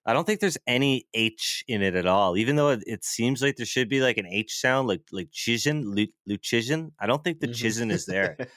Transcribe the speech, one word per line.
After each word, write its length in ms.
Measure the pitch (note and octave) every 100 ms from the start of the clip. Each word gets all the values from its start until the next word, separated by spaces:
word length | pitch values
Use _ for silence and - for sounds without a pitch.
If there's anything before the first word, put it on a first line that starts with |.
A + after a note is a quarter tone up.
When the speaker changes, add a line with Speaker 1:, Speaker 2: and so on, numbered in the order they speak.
| -
Speaker 1:
I 60 |
don't 160 | B2 E3+
think 140 | G#3+
there's 160 | G3+ - -
any 400 | B2 C#3 B2+ -
H 500 | A2+ A2+ - - - -
in 120 | A2
it 140 | G2 F2+
at 100 | F2+
all, 300 | F#2+ F#2+ F2+
even 220 | A2+ D3
though 140 | D3
it, 120 | B2 -
it 200 | A2 -
seems 360 | - A#2 C3
like 140 | C3+ C3+
there 100 | A2+
should 220 | C3 A#2
be, 140 | C3+
like, 160 | C3 A2
an 100 | F#2
H 320 | G2 A2 -
sound, 300 | C3 C3 B2+
like, 140 | F2+ -
like 160 | F#2+ E2+
Chisin, 580 | - - A#2 D3 D3+ A2 G2+
Lu-, 120 | G#2+ _ -
Luszczyszyn. 600 | G2+ - A#2 A2+ D#3+ D#3 -
I 80 | G#2
don't 160 | C#3
think 160 | E3 D#3+
the 80 | B2+
Speaker 2:
Mm-hmm. 60 |
Speaker 1:
Chisin 360 | A#2 A2+ A2 A#2
is 160 | F#2 -
there. 320 | F#2 F#2 - B2